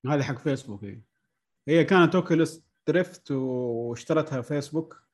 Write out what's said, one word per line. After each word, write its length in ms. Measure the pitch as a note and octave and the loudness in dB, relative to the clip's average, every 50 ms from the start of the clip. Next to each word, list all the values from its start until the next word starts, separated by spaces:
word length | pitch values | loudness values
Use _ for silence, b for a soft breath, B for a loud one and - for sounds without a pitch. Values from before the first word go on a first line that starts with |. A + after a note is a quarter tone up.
| - | -2
هذه 160 | C3 D3+ C#3+ | 0 0 0
حق 160 | C3+ C3 C3+ A#2+ | 0 -2 -6 -6
فيسبوك، 460 | - D#3 C3+ C3 - - G#2 G2 G#2 | -4 -4 -4 -4 -6 -12 -14 -14 -14
إيه. 200 | G2+ G2+ A2 - _ _ _ _ _ _ _ _ _ _ _ _ - | -14 -16 -16 -20 _ _ _ _ _ _ _ _ _ _ _ _ 2
هي 160 | D#3 E3+ D#3+ | 4 4 4
كانت 320 | E3+ G3 F#3 F3 D#3+ F3 | 6 6 6 6 6 4
أوكيوليس 480 | F#3 F3 - E3+ D#3+ D#3+ D#3 - - _ _ _ _ _ - | 0 0 2 2 2 2 0 -2 -14 _ _ _ _ _ 0
دريفت 440 | D3+ F3+ F3+ F3+ - - _ - | 0 0 0 -2 -6 -20 _ -6
واشترتها 1080 | C#3+ C3+ C3 C3 B2+ B2+ B2+ B2 A#2 A#2 A#2+ A#2+ A#2+ A#2 - - E3 D#3 D3+ D3+ C#3+ C3 | -4 -4 -2 -4 -4 -4 -4 -4 -4 -4 -4 -6 -8 -10 -4 -2 0 0 0 -2 -4 -8
فيسبوك، 600 | A#2+ - D3+ C#3+ C#3 - - D#3+ D#3+ - - - _ _ | -6 -4 -6 -6 -6 -4 -6 -6 -6 -6 -14 -20 _ _